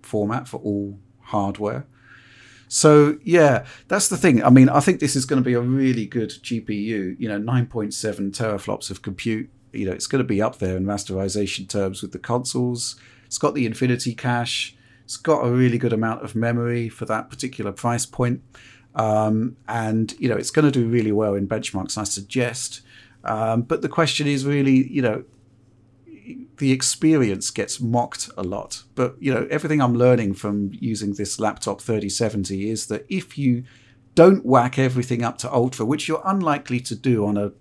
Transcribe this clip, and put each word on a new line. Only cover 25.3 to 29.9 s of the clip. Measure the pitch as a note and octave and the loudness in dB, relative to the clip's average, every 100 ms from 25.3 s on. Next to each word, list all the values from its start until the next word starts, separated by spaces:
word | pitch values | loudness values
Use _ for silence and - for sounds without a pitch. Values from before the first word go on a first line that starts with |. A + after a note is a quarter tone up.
| _ _ _ _ _ _ _ - - - - - - | _ _ _ _ _ _ _ -20 -20 -18 -18 -18 -4
the | C#3 | 0
experience | C3 - - D#3 D#3 A#2 G2 - | 2 0 2 4 4 2 0 -6
gets | - - - | -6 -6 -4
mocked | A#2+ A#2+ A#2+ - - - | -2 0 -2 -6 -12 -8
a | |
lot. | F#2+ G2+ - - _ - | -6 -6 -10 -16 _ -4
But, | B2+ - | -4 -2
you | C#3 | -2
know, | B2 - | -2 -2
everything | D3 D3+ D#3 | -4 0 2
I'm | B2+ | 2